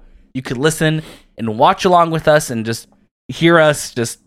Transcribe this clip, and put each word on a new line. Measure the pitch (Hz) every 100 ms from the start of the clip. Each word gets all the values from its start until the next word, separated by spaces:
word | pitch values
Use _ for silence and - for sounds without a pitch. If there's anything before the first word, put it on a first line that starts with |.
| _ _ _
You | 131
could | - 123
listen | 151 156 156 156 - - _ -
and | 113 107
watch | 156 196 190
along | 175 165
with | 160 -
us | 151 -
and | 113 110
just | 113 - _ _ _ -
hear | 123 165 170
us | 156 143 -
just | - 113 -